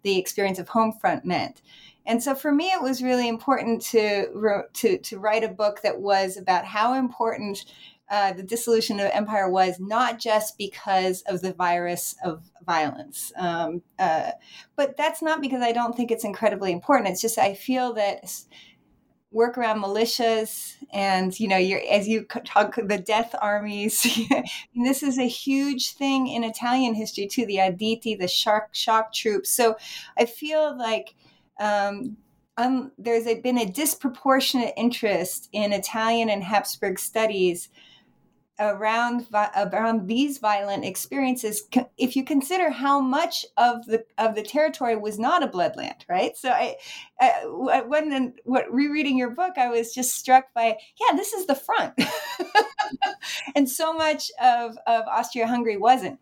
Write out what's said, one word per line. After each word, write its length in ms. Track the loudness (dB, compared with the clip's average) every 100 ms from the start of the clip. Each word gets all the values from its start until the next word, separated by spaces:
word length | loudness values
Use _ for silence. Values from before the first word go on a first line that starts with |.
the 160 | 2 0
experience 400 | 0 -2 -2 -2
of 100 | -2
home 260 | 0 0 0
front 240 | 0 0
meant. 360 | -2 -2 -4 -10 _ -20 -20 _ -4
And 160 | -2
so 120 | 0
for 160 | -2 0
me, 220 | 0 2
it 100 | 0
was 200 | 0 -2
really 260 | 0 0 0
important 540 | -2 0 0 0 -2
to, 800 | 2 2 2 0 -2 -2 0 0 -4
to, 260 | -2 0 0
to 200 | -4 -4
write 260 | 0 2
a 40 | 0
book 340 | 0 -2 0
that 180 | -2 -2
was 380 | 2 2 2 -2
about 260 | 0 0
how 300 | 0 0 2
important, 720 | 2 -2 0 -2 -2 -6 -8 -12 -20 -20 _ _
uh, 220 | 0 0
the 100 | -2
dissolution 560 | -6 -4 2 2 2 0
of 120 | 0
empire 380 | 0 0 0 2
was, 280 | 4 2 0
not 400 | -2 0 0 -2
just 380 | 0 0 0 -8
because 640 | -10 -8 0 2 2 -2 -4
of 140 | -4
the 100 | -4
virus 640 | -2 0 2 0 -4 -6 -6
of 260 | -8 -8 -14 _
violence. 680 | -2 0 0 -4 -14 -12 -12 -4
Um, 460 | -4 -2 -4 -6 _ -2
uh, 320 | 0 0 -2 -8 -14 -20 -10 -2
but 200 | -2 0
that's 240 | -2 0
not 220 | -2 -2
because 200 | -2 0
I 100 | 0
don't 220 | 2 -2
think 160 | -2 -2
it's 140 | -2
incredibly 480 | -4 0 0 0 -2
important. 380 | -2 2 2 2
It's 100 | -2
just 180 | -2 2
I 140 | 0
feel 400 | 0 -2 -2 0
that 260 | 0 -2 -2
s-, 240 | -10 -14 -16 -20 -20 _ _ _ _ _ _
work 280 | 0 0 2
around 240 | -2 0
militias 920 | -2 0 0 2 2 2 -2 -8 -12 -16 -8
and, 480 | -2 0 2 0 -2
you 100 | 2
know, 100 | 2
you're, 240 | 2 0 2
as 180 | 2 2
you 180 | -2 -2
c-, 80 | -10 0
talk, 300 | 2 2 -2
the 200 | -2 -2
death 380 | 0 0 0 -2
armies. 640 | -2 -2 -4 -4 -2 0 0 0
<laughs> 60 | 2 0 0 -12 -10
And 120 | 0 0
this 160 | 2
is 160 | 0 0
a 100 | 0
huge 640 | -2 -2 0 0 -2 -4
thing 360 | -2 0 2 0
in 160 | -2
Italian 500 | -4 -4 0 2 2
history 320 | 0 -4 -6 -4
too, 180 | -2
the 120 | 0 2
Additi, 640 | 2 2 -2 0 -2 -2
the 80 | 0
shock, 420 | 0 2 2 0
shock 400 | -4 2 2 0
troops. 380 | -2 0 0 0
So 260 | 2 2 2 -10 -16 -8 0
I 80 |
feel 540 | 0 0 -2 0 0 -2
like, 360 | -4 -4 -6 _ _ _ _ -4
um, 560 | 0 2 0 -2 -10 -12 _ _ _ -2
um, 360 | 2 0 -2 -8
there's 300 | 0 0 2
a, 120 | 0
been 200 | 2 2
a 80 | 0
disproportionate 1040 | 0 -2 0 -4 0 4 4 4 0 -2 0
interest 720 | -2 0 0 0 -2 -6 -8
in 220 | -2 0
Italian 560 | -2 -2 -2 2 2 2
and 120 | 0
Habsburg 560 | 2 0 0 -4 -4 -4
studies 680 | -4 0 0 2 2 0 -10 _ -20 _ _ _ _ _ _ -2
around 680 | -2 0 0 2 0 -2 -2
vi-, 200 | 0 2 0 0
around 360 | 0 2 0 0
these 300 | 0 0 0
violent 460 | 0 0 0 -4
experiences, 800 | -4 -8 -6 -2 0 0 -2 -6 0
c-, 140 | 0 0 -2
if 200 | 0 0
you 80 |
consider 460 | 0 -2 0 0 0
how 300 | 0 0 2
much 460 | 2 0 0 -4 -4 2
of 300 | 2 2 -2
the, 180 | -2 -2 -2
of 160 | 0
the 80 | 0
territory 540 | -4 0 0 0 -2 -2
was 200 | -4 -2
not 280 | 0 2
a 20 | 0
bloodland, 580 | 0 -2 -2 -10 -12 -4
right? 280 | 0 0 -2
So 140 | 0
I, 240 | 0 0 -4 -14 -18 -18 4
I, 220 | 4 4
w-, 460 | -4 -4 2 2 2
when, 240 | 0 0
and 200 | -2 -2 -4
what, 300 | -2 0 0
rereading 440 | 0 0 0 0 0
your 140 | 0
book, 240 | -2 -4 0
I 120 | 0
was 260 | 0 -2
just 180 | -4 -4
struck 400 | -4 6 6 6
by, 220 | 0 0 0 -10 _
yeah, 160 | 2 2
this 160 | -2
is 140 | -4 -2
the 80 |
front. 400 | -2 0 0 0 -2
<laughs> 60 | -2 -4 -8 -8 2 2 2 -4 -6 -2 -4 -4 -10 -10 -2
And 140 | 0 0
so 240 | 0 -2
much 380 | 2 0 0 -4 2
of, 340 | 4 4 -2 -4 0
of 200 | 0 2
Austria-Hungary 720 | -2 -2 -2 0 0 0 2
wasn't. 420 | 4 4 2 -10